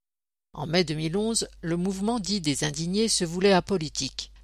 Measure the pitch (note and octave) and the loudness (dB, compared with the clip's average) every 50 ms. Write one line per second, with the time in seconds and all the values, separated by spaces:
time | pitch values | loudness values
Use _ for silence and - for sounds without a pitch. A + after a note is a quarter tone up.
0 | _ _ _ _ _ _ _ _ _ _ - D3+ D3 - D#3+ F#3 F3 C#3 D3+ D#3 | _ _ _ _ _ _ _ _ _ _ -12 -10 -6 0 2 2 2 2 -2 -4
1 | D#3+ D#3+ D#3+ G#3 G#3+ A3+ A3+ - - - - - - E3 E3+ F3 F3+ G3 F#3+ F#3+ | -4 -2 -2 0 0 0 0 -2 -2 -4 -8 -8 -4 -2 0 0 0 -2 -2 -2
2 | G3+ A3 A#3+ A#3+ F3 F3+ G#3 G3+ D#3 D3+ C3+ - D3+ D3+ C#3+ D3+ E3 F3 F#3+ G#3+ | -2 0 0 0 -2 -2 -2 0 0 0 0 0 -2 -2 -2 -2 -4 -2 0 2
3 | A3+ G#3 - - F#3 D#3+ E3+ F3+ F#3+ G3+ F#3+ F3 - - G3+ F3 D#3 C#3 - - | 2 2 2 0 0 -2 0 2 4 6 6 6 4 2 -2 -2 -2 -4 -4 -4
4 | C3+ B2+ - - - - - - | -6 -6 -6 -10 -14 -14 -16 -20